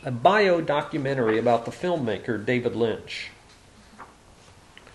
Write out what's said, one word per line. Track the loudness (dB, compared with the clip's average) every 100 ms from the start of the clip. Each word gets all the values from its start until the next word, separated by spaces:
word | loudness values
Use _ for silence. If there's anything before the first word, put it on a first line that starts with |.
a | -8
bio | 2 4 6 4 2
documentary | 2 -2 -2 -4 -2 0 2 2
about | 4 2 0
the |
filmmaker | -6 -4 -2 -2 -4 -4 -4
David | -2 -2 -2
Lynch. | 0 -2 -2 -8 -14 -14 -18 -20 -20 -20 -20 -20 -20 -20 -20 -20 -20 -20 -20 -20 -20 -20